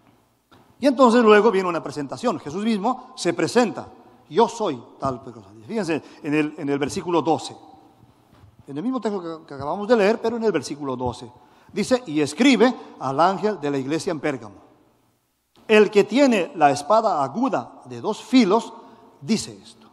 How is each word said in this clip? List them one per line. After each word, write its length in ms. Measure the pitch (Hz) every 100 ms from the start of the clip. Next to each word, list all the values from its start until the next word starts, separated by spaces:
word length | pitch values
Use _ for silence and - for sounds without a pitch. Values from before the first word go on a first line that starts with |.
| _ _ _ _ _ _ _ -
Y 60 | 269
entonces 360 | 277 254 247
luego 280 | 220 208 220
viene 180 | 190 185
una 140 | 165
presentación. 580 | 143 139 135 135 240 160
Jesús 240 | 147 175
mismo 480 | 220 214 220 247 -
se 180 | - 175
presenta. 560 | 175 160 226 220 135 95 - - _ -
"Yo 200 | 156 226
soy 340 | - 202 123 - -
tal 240 | 139 123
cosa". 260 | 123 113 95 110 110
Fíjense 360 | 226 165 147 - -
en 120 | 151
el, 200 | 151 151 151
en 100 | 143
el 100 | 143
versículo 440 | 139 196 170 170
doce. 340 | 151 147 - - - - _ _ _ _ _ _ - _ -
En 100 | 139
el 60 |
mismo 180 | 233 262
texto 200 | 214 202
que, 260 | 170 160 165
que 80 |
acabamos 340 | 139 143 190 208
de 80 | 240
leer, 240 | 196 226
pero 160 | 226 233
en 80 |
el 80 | 220
versículo 420 | 165 123 147 139
doce. 380 | 123 123 117 117 - _ _ _
Dice, 300 | 185 196 247 208
"Y 140 | 151
escribe 540 | 139 - 277 220 247 - - -
al 180 | 131 135
ángel 420 | 175 185 208 185
de 100 | 143
la 80 | 139
iglesia 320 | 131 160 180
en 100 | 156
Pérgamo. 360 | 156 131 110 95 _ _ _ _ _ _ _ _ _ _ -
El 240 | 214 202
que 140 | 202
tiene 480 | 196 240 277 214 165
la 160 | 170 147
espada 520 | 135 - 220 220 160
aguda 580 | - 170 262 160 113 - 127
de 140 | 120
dos 220 | 160 208
filos, 500 | - 254 196 220 - - - - - -
dice 360 | 139 202 123 98
esto". 280 | - - _